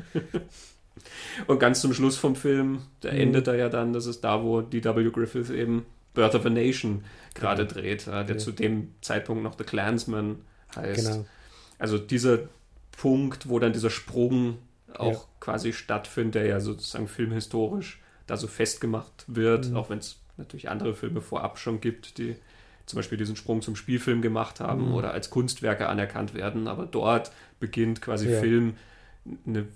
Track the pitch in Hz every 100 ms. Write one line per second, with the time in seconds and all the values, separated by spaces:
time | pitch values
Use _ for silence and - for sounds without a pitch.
0 | - 165 165 117 - - - - _ -
1 | - - - - - 131 123 127 135 123
2 | 135 135 147 131 143 139 135 135 135 -
3 | - 139 131 131 127 120 120 120 117 120
4 | 120 117 107 107 113 113 117 117 113 113
5 | 113 113 113 127 120 127 117 117 - -
6 | _ - 110 113 117 117 123 127 113 101
7 | - - - - 101 101 104 98 95 101
8 | - 101 101 107 107 104 110 110 - -
9 | - 104 - 113 107 - 107 104 101 117
10 | - 107 104 107 - - - - 98 101
11 | 110 107 104 - - - - - 107 107
12 | 104 123 123 117 - - _ - - -
13 | 139 135 139 131 135 120 117 113 110 -
14 | - 123 123 127 123 117 - _ - -
15 | 113 113 - _ - 110 117 113 - 104
16 | - - 113 107 107 101 101 104 - -
17 | 104 - 113 113 - 117 110 202 - -
18 | - - - 110 - - 110 - 117 110
19 | - - - 113 113 117 127 120 107 107
20 | - - - - - 143 - 104 117 107
21 | 113 85 - - 101 - - 110 117 113
22 | - - 120 113 - - - - - 117
23 | 110 107 107 107 - 113 110 104 - 123
24 | 127 117 113 110 110 - 113 127 123 117
25 | - - - 127 123 - 113 104 107 104
26 | 101 110 104 104 98 110 110 98 - 117
27 | 110 117 - - - _ 107 - 113 113
28 | - 113 110 113 113 117 117 107 - -
29 | - - - - - 107 104